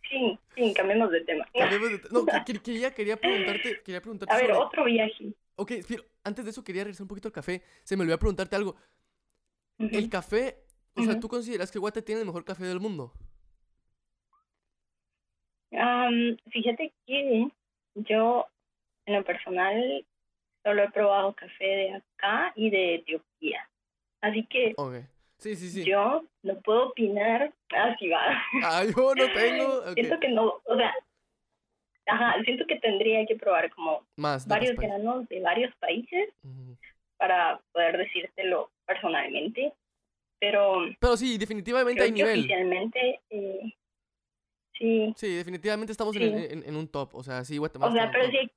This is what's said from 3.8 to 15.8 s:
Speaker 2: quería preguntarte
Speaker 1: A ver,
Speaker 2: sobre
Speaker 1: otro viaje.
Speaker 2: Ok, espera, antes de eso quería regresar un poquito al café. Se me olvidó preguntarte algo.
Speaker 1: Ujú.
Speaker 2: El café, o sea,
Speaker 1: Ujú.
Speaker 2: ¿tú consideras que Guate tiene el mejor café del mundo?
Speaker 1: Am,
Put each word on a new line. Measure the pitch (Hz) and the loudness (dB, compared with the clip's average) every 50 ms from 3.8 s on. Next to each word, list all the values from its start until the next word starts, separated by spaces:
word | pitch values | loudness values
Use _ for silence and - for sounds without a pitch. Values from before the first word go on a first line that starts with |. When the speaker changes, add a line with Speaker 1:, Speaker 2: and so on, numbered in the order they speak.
| _ | _
Speaker 2:
quería | - 180 180 | -10 -10 -10
preguntarte | - 226 220 - 196 185 214 | -10 -10 -12 -12 0 2 4
Speaker 1:
A | |
ver, | 233 254 | 4 4
Speaker 2:
sobre | 226 208 | 4 4
Speaker 1:
otro | 190 285 285 - 330 294 | 4 2 2 0 0 2
viaje. | 240 233 226 220 214 220 - - 208 208 _ _ _ _ | 4 4 4 2 0 -2 -10 -14 -14 -14 _ _ _ _
Speaker 2:
Ok, | - 202 - | -8 -8 -6
espera, | 247 214 175 - 240 220 - _ _ _ _ | -6 -10 -6 -8 -10 -10 -10 _ _ _ _
antes | 196 208 254 240 | -8 -8 -8 -8
de | 208 | -10
eso | 220 262 - | -12 -12 -12
quería | - 180 185 202 | -6 -6 -6 -6
regresar | 208 190 170 196 | -6 -8 -12 -14
un | 190 | -14
poquito | 208 196 - | -14 -10 -10
al | 220 214 | -10 -10
café. | 170 139 - 180 180 - _ _ _ _ | -8 -6 -6 -6 -6 -8 _ _ _ _
Se | - 196 | -4 0
me | 190 180 | 0 2
olvidó | 165 165 | 2 2
preguntarte | 165 - 185 190 180 190 180 - | 2 2 2 2 0 -4 -2 -2
algo. | 196 208 190 - _ _ _ _ _ _ _ _ _ _ _ _ _ _ _ _ _ _ _ _ _ | -2 -2 -2 -6 _ _ _ _ _ _ _ _ _ _ _ _ _ _ _ _ _ _ _ _ _
Speaker 1:
Ujú. | 220 220 | -6 -2
Speaker 2:
El | 226 208 214 226 | -2 -2 -2 -2
café, | 214 185 175 - 208 220 254 262 - - _ _ _ _ _ _ _ | -4 -6 -4 -2 -2 -2 -2 -2 -6 -12 _ _ _ _ _ _ _
o | 202 233 | -2 0
sea, | 220 | 0
Speaker 1:
Ujú. | 220 226 | 0 0
Speaker 2:
¿tú | 233 | -2
consideras | 220 - 240 226 226 240 185 180 185 - | -4 -6 -6 -6 -4 -4 -4 -6 -4 -4
que | 208 | -4
Guate | 185 214 208 226 | -4 -4 -4 -6
tiene | 220 - 214 226 | -6 -4 -4 -4
el | 226 | -4
mejor | 190 165 170 160 | -4 -6 -8 -8
café | - 190 180 185 | -8 -10 -8 -6
del | 185 180 180 | -6 -4 -4
mundo? | 196 220 196 151 127 117 - - - - - _ _ _ _ _ _ _ _ _ _ _ _ _ _ _ _ _ _ _ 1077 1077 1077 _ _ _ _ _ _ _ _ _ _ _ _ _ _ _ _ _ _ _ _ _ _ _ _ _ - | -4 -4 -6 -6 -10 -12 -14 -18 -20 -20 -20 _ _ _ _ _ _ _ _ _ _ _ _ _ _ _ _ _ _ _ _ _ _ _ _ _ _ _ _ _ _ _ _ _ _ _ _ _ _ _ _ _ _ _ _ _ _ _ -2
Speaker 1:
Am, | - | 0